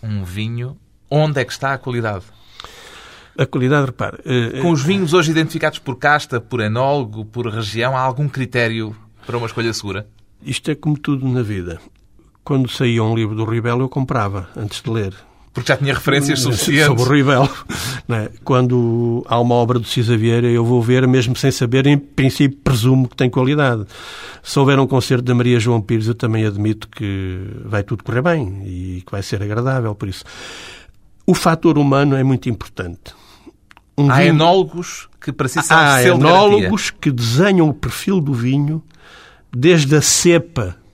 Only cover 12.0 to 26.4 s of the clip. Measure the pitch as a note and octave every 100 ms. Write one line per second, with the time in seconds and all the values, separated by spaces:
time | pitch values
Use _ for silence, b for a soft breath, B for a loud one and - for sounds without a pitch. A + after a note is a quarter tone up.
12 | _ _ _ _ - C#3 B2 - B2+ A#2
13 | A2 A2+ A2 G#2+ A2 A#2 A#2 A#2+ C3 D3
14 | C3 C3 G2+ G2+ F#2 - G2+ - - A2+
15 | G2+ F2+ - b b - A#2+ C#3 C#3 C#3
16 | - C#3 C#3+ C#3+ A#2+ A2+ - D3 D3+ B2
17 | B2 C#3+ C3+ C3 C3+ - - B A#2+ B2+
18 | - A#2 G#2+ - - B2+ B2+ B2 A#2 A#2
19 | A#2+ A#2 - A#2 A#2+ A#2+ A#2 B2 G#2+ -
20 | A2+ A#2 A2+ A#2 A#2+ A#2+ A#2 B2 A2+ B2+
21 | C3 B2+ A#2+ B2 C3+ - A#2 B2+ C3+ C#3+
22 | C#3+ - C3 - C#3+ C3 - B2+ A#2 C3
23 | B2 - B2+ C3 B2+ D3+ C#3 A#2 G2+ B
24 | B B B B - - C#3 C3+ C3 C3+
25 | - B2+ B2 B2 A#2+ A#2+ A2+ A#2 G2 A#2
26 | A2 A2+ A#2+ A2